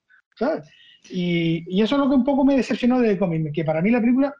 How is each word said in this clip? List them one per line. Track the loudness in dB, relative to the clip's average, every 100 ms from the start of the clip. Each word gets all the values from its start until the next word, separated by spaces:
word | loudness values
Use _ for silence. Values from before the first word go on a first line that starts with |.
| _ _ _ -6
¿sabes? | -4 -4 -8 _ -20 _ -10
Y, | -6 -2 0 0 -2 -2
y | 0
eso | 0 2
es |
lo | 2
que | 2
un |
poco | 2 2 2
me | 2
decepcionó | 0 -2 0 2
de | 2
The | 0
Commitment, | -2 -2 -4
que | -4
para | -4 -2
mí | 0
la | 0
película | 2 0 0